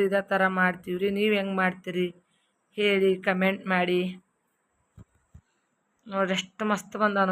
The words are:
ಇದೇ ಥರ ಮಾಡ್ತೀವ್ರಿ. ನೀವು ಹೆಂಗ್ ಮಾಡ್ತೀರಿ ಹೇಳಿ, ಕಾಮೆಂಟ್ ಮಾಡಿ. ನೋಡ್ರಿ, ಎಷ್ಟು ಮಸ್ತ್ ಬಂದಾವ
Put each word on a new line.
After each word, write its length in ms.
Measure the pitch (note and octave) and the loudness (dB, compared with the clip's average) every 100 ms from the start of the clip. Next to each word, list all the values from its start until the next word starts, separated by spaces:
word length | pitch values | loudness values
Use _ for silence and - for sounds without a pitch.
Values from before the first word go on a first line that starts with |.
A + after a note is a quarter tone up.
| G3 | 2
ಇದೇ 160 | G3 G3 | 0 0
ಥರ 100 | G3 F#3+ F#3 | 2 2 2
ಮಾಡ್ತೀವ್ರಿ. 500 | F#3 F3+ F#3 F3+ G3+ G3 | 0 0 -6 -4 -2 0
ನೀವು 140 | G#3+ G#3 | 0 0
ಹೆಂಗ್ 160 | G3 F#3+ | 0 0
ಮಾಡ್ತೀರಿ 460 | F#3 F#3 - F3+ F3 - _ _ _ _ _ - | 0 -2 -6 -4 -4 -6 _ _ _ _ _ -2
ಹೇಳಿ, 360 | G#3 G3 F#3+ F#3 F#3+ | 0 4 2 2 0
ಕಾಮೆಂಟ್ 360 | F#3 F#3+ G3 F#3+ | 0 0 0 -2
ಮಾಡಿ. 260 | F#3 F3+ F3+ F3+ F#3 _ _ _ _ _ _ _ - - _ _ - _ _ _ _ _ _ - | -2 0 0 -2 -8 _ _ _ _ _ _ _ -20 -20 _ _ -20 _ _ _ _ _ _ -8
ನೋಡ್ರಿ, 280 | G3 F#3+ F#3 | -2 0 -2
ಎಷ್ಟು 240 | F#3 - G#3+ | -6 -6 -4
ಮಸ್ತ್ 240 | G3+ - G3+ | -4 -6 -4
ಬಂದಾವ 240 | G#3+ G3 F#3+ | -2 0 0